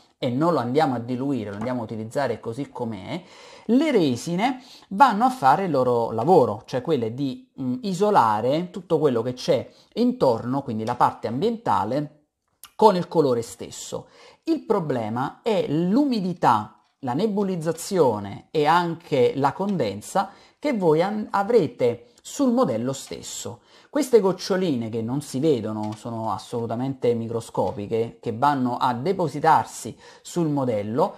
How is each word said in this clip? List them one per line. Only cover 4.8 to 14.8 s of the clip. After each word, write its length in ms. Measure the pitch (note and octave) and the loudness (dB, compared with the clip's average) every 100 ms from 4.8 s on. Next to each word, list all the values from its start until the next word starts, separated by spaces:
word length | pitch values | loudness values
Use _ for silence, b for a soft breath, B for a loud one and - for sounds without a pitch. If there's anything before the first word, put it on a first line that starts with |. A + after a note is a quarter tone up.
| B | B
vanno 340 | G3 C4+ G3+ | 4 4 4
a 60 | B3+ | 0
fare 360 | B3+ C3+ D#3 F#3+ | 2 4 4 4
il 60 | |
loro 400 | C#3+ B2 A#2+ A#2 | 2 2 2 0
lavoro, 520 | A2 C3+ F3+ A#2 G#2 - | 0 6 6 6 2 -6
cioè 160 | C3 | -6
quelle 320 | B2+ D3 A2+ | -2 0 -2
di, 360 | A#2+ C#3 B2+ - - | -4 -6 -6 -12 -8
mm, 140 | B2+ B2+ | -4 -4
isolare 880 | G3+ F3+ G#3 F#3 A2+ G#2+ A#2+ D3+ F3 | -4 0 4 6 4 4 2 0 -2
tutto 280 | G3+ - D#3 | -8 -2 2
quello 220 | D3+ A#2 | 2 2
che 100 | B2 | -2
c'è 400 | B2+ - C3 G#2+ B B | -4 0 0 -2 B B
intorno, 680 | - B3 B3 C#3 A2+ A#2 C3+ | 0 0 2 2 2 0 -4
quindi 200 | C#3 A2 | -4 -4
la 120 | A2 A#2+ | -4 2
parte 320 | C#3 - A2 | 2 0 -6
ambientale, 880 | A#2+ G#3+ A3+ - G2 G#2 C3+ D3 _ _ _ _ _ - - | -2 -2 -2 0 0 0 -2 -4 _ _ _ _ _ -12 4
con 200 | G#3+ F3+ | 6 6
il 140 | - | 0
colore 320 | E3+ C#3+ A#2+ | 2 2 2
stesso. 680 | A2+ - E2+ - - - - B B B | -2 -10 -14 -14 -10 -10 -12 B B B
Il 180 | - D#4+ | -4 -4
problema 800 | - G#3 | 0 -2